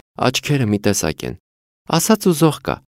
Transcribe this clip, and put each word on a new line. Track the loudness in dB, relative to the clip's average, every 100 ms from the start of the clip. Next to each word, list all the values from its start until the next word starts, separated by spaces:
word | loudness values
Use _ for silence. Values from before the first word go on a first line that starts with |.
| -4 -4
աչքերը | -2 -2 -2 0 0
մի | 0 0
տեսակ | 0 -2 -4 -8
են։ | -10 _ _ _ _ -4
Ասաց | 0 2 2 2
ու | 4
զոհ | 2 2
կա։ | -4 -8 _